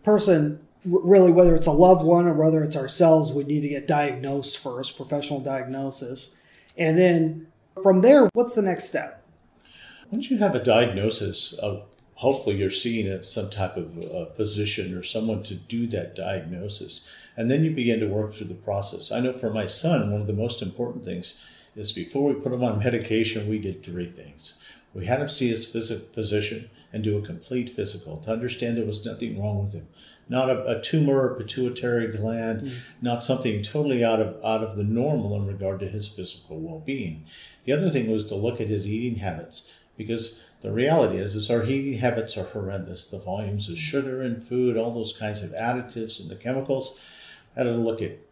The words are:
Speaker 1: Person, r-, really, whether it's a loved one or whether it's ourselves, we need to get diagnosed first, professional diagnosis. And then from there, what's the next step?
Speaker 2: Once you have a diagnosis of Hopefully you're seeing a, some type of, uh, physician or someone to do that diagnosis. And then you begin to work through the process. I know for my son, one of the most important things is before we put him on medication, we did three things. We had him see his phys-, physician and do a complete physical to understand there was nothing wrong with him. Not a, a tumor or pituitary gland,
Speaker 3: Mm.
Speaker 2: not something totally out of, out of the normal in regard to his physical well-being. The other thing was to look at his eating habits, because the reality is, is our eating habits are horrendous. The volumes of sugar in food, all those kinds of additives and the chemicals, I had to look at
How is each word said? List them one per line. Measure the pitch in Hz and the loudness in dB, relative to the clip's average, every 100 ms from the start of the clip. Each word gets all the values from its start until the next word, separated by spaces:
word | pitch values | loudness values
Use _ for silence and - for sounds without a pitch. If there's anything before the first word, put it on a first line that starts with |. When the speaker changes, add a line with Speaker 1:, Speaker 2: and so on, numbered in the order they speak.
Speaker 1:
Person, | - 208 196 165 147 151 - _ 180 | 6 4 6 6 4 -2 -14 _ 0
r-, | 180 | 2
really, | 175 196 180 | 8 10 10
whether | 170 175 | 10 8
it's | 165 160 | 8 6
a | |
loved | 147 180 180 | 8 8 8
one | 156 170 175 | 8 6 6
or | |
whether | 151 156 160 | 4 4 4
it's | 151 156 | 2 -2
ourselves, | 131 - 170 160 143 | -4 4 8 8 6
we | 139 | -2
need | 139 151 | 0 -2
to | 143 | 0
get | 143 143 | -4 0
diagnosed | 147 147 127 139 139 135 - | 2 2 -2 -4 -4 -4 -8
first, | 139 123 131 - | -8 -8 -8 -10
professional | 131 147 143 143 | -6 -6 -4 -6
diagnosis. | 131 135 127 135 135 131 123 131 - - _ - _ - | -4 -4 -4 -6 -6 -8 -10 -8 -10 -14 _ -20 _ 0
And | 160 160 | 4 6
then | 180 170 160 156 - _ _ - | 6 6 2 -2 -14 _ _ 2
from | 196 185 | 6 8
there, | 226 294 220 | 10 10 8
what's | 226 240 226 | 4 0 2
the | |
next | 190 170 - | 0 0 -2
step? | 143 - - _ _ _ _ - - - - - | -4 -6 -14 _ _ _ _ -20 -20 -20 -20 -8
Speaker 2:
Once | 214 - | -6 -2
you | 233 | 2
have | 202 123 | 2 2
a | |
diagnosis | - 110 120 98 107 110 98 87 - | 4 6 4 2 0 0 -4 -4 -8
of | - 104 95 - _ _ - | -6 -6 -6 -12 _ _ -2
Hopefully | 127 135 110 98 | 0 0 -2 0
you're | 98 | -2
seeing | - 120 117 98 | -2 -2 -2 -4
a, | 95 | -6
some | 90 - 101 | -8 -8 -8
type | 101 92 92 | -4 -4 -4
of, | 82 85 | -10 -10
uh, | 82 90 82 | -10 -8 -10
physician | - 101 101 104 - 92 90 | -4 -4 -2 -4 -4 -6 -8
or | |
someone | 90 110 113 104 | -6 -4 -2 -4
to | 101 90 | -6 -12
do | - 117 117 | -6 -4 -2
that | 104 85 - | -4 -6 -8
diagnosis. | 87 95 80 87 101 - - - - - - - | -6 -6 -8 -10 -8 -10 -10 -10 -12 -20 -16 -6
And | 117 | 0
then | 143 160 | 2 2
you | |
begin | 156 120 110 | 2 0 2
to | 107 | 0
work | 101 107 | -2 -4
through | - 107 | -8 -12
the | 98 | -10
process. | - 101 98 - - | -6 -4 -4 -8 -6
I | 113 | -2
know | 127 | -2
for | 127 113 | -2 -4
my | 107 95 | -4 -2
son, | - 160 156 104 | -2 2 2 0
one | 104 | -2
of | 104 | -2
the | |
most | 101 117 - | -2 -4 -4
important | 92 - 120 - | -8 -6 -6 -6
things | 90 90 - - - - - 107 | -8 -8 -8 -12 -20 -20 -20 -10
is | 104 | -8
before | - 85 139 143 | -6 -4 0 0
we | 131 | 0
put | 135 | -2
him | 123 | -2
on | 123 104 | 0 0
medication, | 120 117 110 110 110 110 104 | 0 -2 0 0 0 -2 -4
we | 107 | -4
did | 98 85 | -4 -10
three | - 87 87 | -10 -8 -8
things. | - 73 71 - - - - _ | -12 -20 -16 -16 -16 -20 -20 _
We | - 90 | -10 -2
had | 131 | -2
him | 147 | 0
see | - 123 | 0 0
his | 113 - | 0 -4
phys-, | 117 110 107 - | -4 -4 -6 -8
physician | - 104 104 104 113 - - _ | -8 -2 -2 -2 -8 -14 -20 _
and | 110 | -4
do | 107 104 | -2 -2
a | |
complete | 101 170 - 127 117 | -4 -12 -6 -6 -4
physical | - 98 98 - 78 | -6 -6 -8 -12 -12
to | - | -6
understand | 113 120 - 120 117 | -4 -4 -4 -4 -2
there | 104 | -2
was | 101 117 | -4 -8
nothing | - 117 104 | -8 -8 -4
wrong | 104 101 101 | -4 -2 -4
with | |
him. | 87 76 _ - - - | -6 -14 _ -20 -20 -4
Not | 123 131 | 0 2
a, | 127 123 113 | 0 0 -4
a | |
tumor | - 160 143 135 | 0 2 4 4
or | 127 - | 2 -2
pituitary | 101 - 123 123 123 120 113 107 | -8 -4 -4 -2 -2 0 -2 -4
gland, | 110 113 113 110 | -4 -4 -4 -4
Speaker 3:
Mm. | 135 123 - - | -6 -10 -14 -8
Speaker 2:
not | 123 120 | -4 -2
something | - 127 120 107 | 0 0 0 -2
totally | 104 151 147 127 | -4 -2 0 2
out | 113 110 | 4 2
of, | 107 - 110 | 0 -2 -2
out | 110 | 0
of | 110 101 | -2 -2
the | 104 | 0
normal | 117 139 143 101 104 | 0 2 0 -2 -2
in | 98 | -4
regard | 98 98 95 | -4 -4 -4
to | 95 | -6
his | 104 101 | -8 -10
physical | - 90 - - 160 | -10 -10 -12 -12 -10
well-being. | 165 156 156 135 92 78 78 - - - - | -10 -10 -8 -6 -6 -10 -16 -20 -20 -12 -2
The | |
other | 147 185 | 0 2
thing | 143 113 | 0 0
was | 110 104 | -2 -2
to | 104 | -2
look | 113 113 | -2 -2
at | 104 | -2
his | 104 95 | -2 -2
eating | 107 123 107 | -4 -4 -4
habits, | 98 80 76 - - - _ - | -4 -6 -12 -16 -18 -20 _ -14
because | 110 117 107 - - _ | -6 -6 -6 -12 -20 _
the | 107 | -6
reality | 107 135 165 110 92 | 0 2 4 4 0
is, | 101 104 | -4 -4
is | 104 | 0
our | 117 | 0
eating | 104 135 139 113 | 0 -2 -2 0
habits | 120 120 110 - | 0 0 -6 -8
are | 90 | -8
horrendous. | 107 95 98 85 90 - | -8 -8 -8 -10 -12 -12
The | 92 | -10
volumes | 92 98 107 101 - | -8 -6 -4 -6 -6
of | 85 | -6
sugar | 151 139 135 131 | -4 -4 -4 -4
in | 131 110 | -6 -6
food, | - 123 123 113 | -4 0 2 2
all | 117 | -2
those | 117 110 - | -4 -8 -6
kinds | 107 101 | -8 -6
of | 90 | -8
additives | 76 117 127 - 120 113 - | -6 -4 -4 -6 -10 -8 -10
and | - | -12
the | - | -10
chemicals, | 117 131 135 135 135 - - - - - _ - | -6 -4 -2 -4 -4 -14 -20 -20 -20 -20 _ -4
I | |
had | 123 | -2
to | |
look | 117 117 113 | 0 -2 -2
at | 107 - - | -6 -8 -20